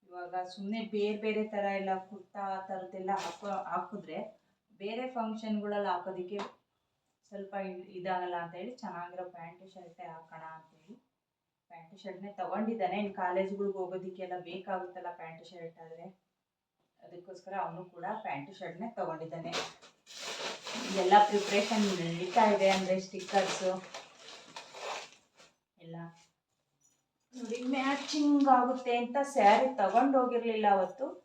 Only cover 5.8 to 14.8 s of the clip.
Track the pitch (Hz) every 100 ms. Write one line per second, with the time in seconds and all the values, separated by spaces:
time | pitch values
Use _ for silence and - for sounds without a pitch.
5.8 | 196 180 190 185 180 208 202 - _ _
6.8 | _ _ _ _ _ 202 196 196 190 180
7.8 | 185 185 185 180 180 175 170 175 208 247
8.8 | 196 170 175 180 180 170 170 175 190 190
9.8 | 170 170 170 160 165 160 160 160 - _
10.8 | 160 233 _ _ _ _ _ _ _ 165
11.8 | 165 196 196 185 196 - 180 190 220 226
12.8 | 185 196 202 196 180 185 190 196 202 190
13.8 | 185 185 190 185 185 180 165 180 190 185